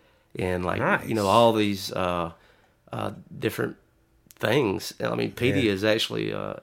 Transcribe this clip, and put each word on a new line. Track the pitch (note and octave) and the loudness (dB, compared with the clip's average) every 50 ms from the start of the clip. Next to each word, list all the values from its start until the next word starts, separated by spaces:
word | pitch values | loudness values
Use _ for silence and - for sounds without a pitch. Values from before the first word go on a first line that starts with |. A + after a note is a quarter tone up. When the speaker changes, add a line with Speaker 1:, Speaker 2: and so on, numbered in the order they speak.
| _ _ _ _ _ _ - | _ _ _ _ _ _ -8
Speaker 1:
and, | - F#2+ F#2 F2+ F2+ F2+ | -4 -2 -2 0 0 0
like, | F2 F#2 G#2 | -2 0 0
Speaker 2:
Nice. | B2+ F3 G3+ - - | 0 0 0 -2 -2
Speaker 1:
you | - A#2 | -2 0
know, | A2 G2+ | 2 4
all | F#2+ G2+ A#2 A#2 A#2 A2 | 6 6 8 8 6 6
these, | G#2+ G#2+ G#2 G2+ G2 - - - | 4 2 0 0 -4 -6 -6 -4
uh, | - F#2 F2+ F2 F2 E2+ E2 E2 - _ - _ _ _ _ _ _ _ - | -2 -2 0 0 -2 -4 -4 -8 -12 _ -20 _ _ _ _ _ _ _ -12
uh, | - A2+ G#2+ G#2 G#2+ - - - - | -8 -6 -6 -6 -8 -10 -14 -16 -8
different | G2 - A2 - - B2 A2 - - _ _ _ _ _ _ _ _ _ - - - | -6 -4 -4 -2 -2 -4 -4 -6 -10 _ _ _ _ _ _ _ _ _ -20 -10 -4
things. | - G#2+ A2+ D3 C3 G2+ F#2+ - - - - - A#2 | -2 0 2 2 2 0 0 -2 -6 -10 -8 -6 -4
I | A#2 A#2 | -4 -2
mean, | A#2 A#2 G#2+ | -2 -4 -4
P | G2+ - A#2+ C3 | -4 -2 0 0
D | - C#3 B2 | 2 2 2
Speaker 2:
Yeah. | G#2 G2 | 2 2
Speaker 1:
is | F#2+ G#2 | 2 2
actually, | G#2+ G#2+ A2+ - - A2+ A2 G#2+ G#2 G#2 | 2 2 2 0 -2 -4 -4 -4 -4 -4
uh, | - - G#1 - - | -6 -6 -8 -10 -10